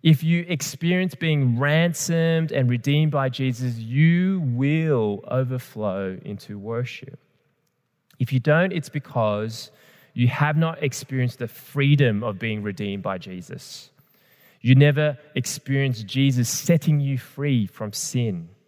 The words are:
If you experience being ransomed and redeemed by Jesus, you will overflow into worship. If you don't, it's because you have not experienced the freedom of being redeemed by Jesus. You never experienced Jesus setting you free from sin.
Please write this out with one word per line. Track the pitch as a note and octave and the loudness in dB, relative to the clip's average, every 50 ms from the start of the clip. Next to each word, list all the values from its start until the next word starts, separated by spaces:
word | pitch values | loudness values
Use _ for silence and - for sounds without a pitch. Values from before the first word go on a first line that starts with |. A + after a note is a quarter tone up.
| - | 6
If | E3 D#3 C3+ E3 | 6 4 6 4
you | D#3+ E3+ E3+ E3+ | 0 0 0 0
experience | E3+ F3+ C#3 - - - - E3 E3+ F3+ F#3 F#3 F3+ - | -4 -6 -6 -6 -8 -8 -4 -2 0 2 2 0 -2 -4
being | - E3 D#3+ D3+ D3 C3+ B2 A#2 | -2 -2 0 2 2 2 2 2
ransomed | A#2 C3+ C#3+ D3 D#3+ E3+ F3 E3 - - - E3+ E3 E3 E3 E3 E3 D#3+ D#3 | 2 2 2 4 4 4 2 0 -2 -4 -2 0 2 2 2 2 0 0 0
and | - C#3 B2+ B2 | 0 0 2 2
redeemed | B2 A#2+ A2 C#3 C#3+ D3 D#3 D#3 | 0 0 0 0 2 2 2 2
by | C#3+ C#3+ C3+ C3 | 2 0 -2 -2
Jesus, | B2 - C3+ C3 B2 A2 B2+ B2 A#2 | -2 -2 -2 -2 -2 -2 -4 -6 -4
you | A2+ A2+ A2+ B2 C#3 D#3 E3 E3+ F3 F3+ F#3 G3 F#3 E3 | -6 -8 -4 2 4 4 4 4 4 2 0 0 0 0
will | C3 A#2+ A#2+ C3+ C#3 D3+ D#3+ D#3+ D#3+ D3 A#2+ A2 G#2 G2+ G2+ - - | -2 0 0 0 2 2 0 0 0 0 2 0 0 -2 -4 -6 -4
overflow | A#2+ B2+ C3 B2 C3 B2+ - - - A2 G#2+ G#2 F#2+ G2 G2 F#2+ F#2+ F#2 - | -2 -2 -2 -2 -4 -8 -8 -10 -10 -6 -4 -4 -2 -2 -4 -6 -8 -8 -10
into | - G#2 F#2+ - - G#2 G2+ | -12 -12 -12 -12 -14 -14 -12
worship. | G2 A2 A#2 A#2 B2+ B2 - - - - - - _ _ _ _ _ _ _ _ _ _ _ _ _ _ _ _ _ _ _ _ | -10 -6 -6 -6 -6 -6 -8 -14 -16 -18 -20 -20 _ _ _ _ _ _ _ _ _ _ _ _ _ _ _ _ _ _ _ _
If | C3 - C3+ | -4 -2 -2
you | C3 | -2
don't, | A#2 D3+ D3+ D#3+ F3+ F#3+ | 2 4 4 4 4 2
it's | F#3 F3 C#3 - | -2 -6 -8 -6
because | - D3 - - - B2+ A2 G#2+ G#2 G#2 G#2+ A2+ A2 A2+ - - _ _ _ - _ _ _ _ _ | -10 -10 -10 -6 -2 0 0 0 0 -2 -4 -6 -8 -12 -16 -18 _ _ _ -20 _ _ _ _ _
you | - A#2+ | 2 2
have | B2 - C3+ C#3+ D3+ D#3 | 2 2 2 0 0 2
not | D#3 E3 D#3+ E3 - D3+ | 0 0 -2 -2 -4 -6
experienced | C#3+ - - - - C3 C3 B2 B2 A#2+ - | -6 -4 -6 -10 -6 -4 -2 -2 -2 -4 -6
the | A#2+ | -10
freedom | A2+ - - - - - C#3+ C#3 C#3 D3 C#3 C#3 A#2+ G#2 G2+ A#2 | -12 -12 -16 -20 -8 -4 0 4 4 6 6 6 4 2 0 -2
of | A#2 G2+ F#2 | -4 -6 -4
being | A2+ A2+ G#2+ G#2+ G2+ | -4 -4 -4 -4 -4
redeemed | G#2 G2 G2 G#2 G2+ G2 G2 F#2 | -6 -6 -6 -6 -6 -6 -6 -4
by | G2 F#2+ | -4 -6
Jesus. | F#2 F2 F#2+ F#2 F#2 E2+ - F#2 - - - - - - _ _ _ _ _ _ _ _ _ _ _ _ _ _ _ | -6 -6 -10 -12 -12 -12 -14 -16 -16 -16 -16 -18 -18 -20 _ _ _ _ _ _ _ _ _ _ _ _ _ _ _
You | - A#2+ C3 | 4 6 8
never | C3 C#3+ D3 C#3+ D3 D3+ D3+ C#3 - - - _ | 8 8 6 6 4 0 0 -2 -4 -14 -8 _
experienced | C#3 C3 - - - _ - C#3 C#3 C#3 C3+ B2 G#2+ A2 | -6 -6 -4 -8 -10 _ -4 -2 0 0 0 -2 -4 -8
Jesus | F#2+ - C3 C3+ C#3 C3 B2 A#2+ - | -6 0 2 2 4 4 2 0 0
setting | - - - - E3+ D#3+ - - D3+ D3 | -2 -4 2 2 2 2 4 2 2 2
you | C#3+ C#3 C3+ | 2 0 -2
free | B2+ - - - - C#3+ D3 C3+ A#2+ G#2 | -4 -6 -10 -10 -6 -2 0 2 2 0
from | F#2 _ - A2 G#2+ G#2 | -2 _ -8 -10 -8 -8
sin. | - - - - B2+ A#2+ A2+ F#2+ E2+ E2 E2 F#2+ _ _ | -8 -8 -4 -2 -2 -2 -2 -4 -6 -8 -12 -18 _ _